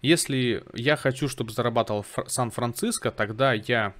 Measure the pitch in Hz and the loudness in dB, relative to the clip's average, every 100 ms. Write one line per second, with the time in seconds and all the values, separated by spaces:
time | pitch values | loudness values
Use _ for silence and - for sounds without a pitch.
0 | 131 170 - 135 123 107 - - 120 151 | 4 4 4 0 2 0 -4 -4 0 2
1 | 135 131 143 - 113 110 120 117 113 104 | 2 0 -4 -2 -6 0 0 2 2 0
2 | 101 - - - 120 - 120 120 220 233 | -2 -6 -4 -2 -2 -2 -4 -2 -4 -2
3 | 123 - 104 110 135 113 101 120 104 | -4 0 -2 2 2 2 2 0 0